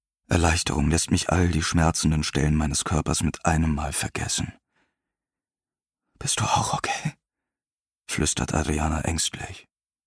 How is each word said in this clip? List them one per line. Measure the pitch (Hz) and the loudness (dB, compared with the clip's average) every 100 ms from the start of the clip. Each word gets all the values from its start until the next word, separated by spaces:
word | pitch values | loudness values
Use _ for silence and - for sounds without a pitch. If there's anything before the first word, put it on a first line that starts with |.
| _ _ - | _ _ -2
Erleichterung | 87 82 85 - 76 73 | 2 4 2 0 0 2
lässt | 82 - | 2 2
mich | 90 - | 0 2
all | 90 87 | 2 2
die | 80 | 2
schmerzenden | - 85 80 - 80 78 | 0 2 2 2 2 2
Stellen | 76 71 76 | 0 0 2
meines | 78 76 69 | 2 2 -2
Körpers | - 76 73 78 | 0 0 0 0
mit | 80 - | -2 -2
einem | 85 80 80 | 0 2 2
Mal | 71 73 | 0 -2
vergessen. | - - - - - 87 - _ _ _ _ _ _ _ _ _ _ _ _ _ _ _ - | -4 -6 -6 -4 -4 -4 -10 _ _ _ _ _ _ _ _ _ _ _ _ _ _ _ -8
„Bist | - - | -4 -2
du | |
auch | 107 - - | 0 0 0
okay?“, | - - - 151 - _ _ _ _ _ _ _ _ - | -2 -4 -4 -6 -10 _ _ _ _ _ _ _ _ -8
flüstert | - 73 - - | -2 0 0 -2
Adriana | 78 76 76 78 78 | 0 0 0 0 0
ängstlich. | 76 82 - - - - - _ _ _ | -2 -2 -2 -6 -12 -14 -20 _ _ _